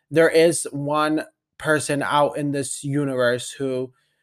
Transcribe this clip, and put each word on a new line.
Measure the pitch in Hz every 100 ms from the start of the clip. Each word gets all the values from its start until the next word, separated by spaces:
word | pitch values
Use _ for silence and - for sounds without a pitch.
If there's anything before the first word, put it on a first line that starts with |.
| _
there | 147 165
is | 160 170 156 -
one | 143 143 151 151 156 - _ _ -
person | 156 151 - 143
out | 107 147 143 143
in | 143
this | 143 135 -
universe | 143 139 139 131 123 123 -
who | - 135 127 127 _ _ _